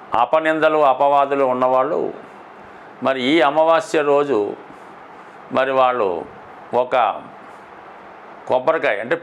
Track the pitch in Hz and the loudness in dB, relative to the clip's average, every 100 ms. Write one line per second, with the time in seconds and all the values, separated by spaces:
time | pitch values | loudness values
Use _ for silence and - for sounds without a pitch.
0 | - 110 120 160 160 156 156 156 143 131 | -4 0 2 2 0 2 2 4 2 2
1 | 143 143 139 139 131 123 127 131 139 175 | 2 2 2 0 0 0 0 2 0 -2
2 | - - - - - - - - - - | -4 -8 -18 -20 -20 -20 -20 -20 -20 -8
3 | 127 131 123 165 147 151 160 165 156 156 | -4 -2 0 2 2 2 2 2 0 -2
4 | 147 143 143 113 101 - - - - - | 2 2 2 -2 -2 -8 -16 -20 -20 -20
5 | - - - - - 127 135 131 127 123 | -20 -20 -20 -20 -6 -2 0 2 2 2
6 | 101 85 - - - - - 117 123 127 | -2 -4 -8 -16 -20 -20 -6 -4 0 0
7 | 107 85 90 - - - - - - - | 0 -2 -12 -20 -20 -20 -20 -20 -20 -20
8 | - - - - - 127 127 160 143 101 | -20 -20 -20 -16 -4 -2 0 0 0 -2
9 | 120 160 | -4 -6